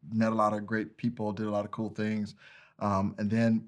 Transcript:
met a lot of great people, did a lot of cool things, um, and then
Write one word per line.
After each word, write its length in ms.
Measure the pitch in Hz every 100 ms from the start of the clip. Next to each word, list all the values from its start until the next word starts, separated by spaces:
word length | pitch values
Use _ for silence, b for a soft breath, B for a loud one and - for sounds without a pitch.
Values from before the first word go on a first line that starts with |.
| 73
met 200 | 110 113
a 20 |
lot 180 | 113 107
of 140 | 107 101
great 300 | 110 107 -
people, 340 | 120 117 107
did 140 | 101 107
a 40 |
lot 140 | 104
of 60 | 104
cool 200 | - 110
things, 440 | 104 107 107 104 - b b b b
um, 340 | 104 98 98 -
and 120 | 104
then 340 | 113 117 113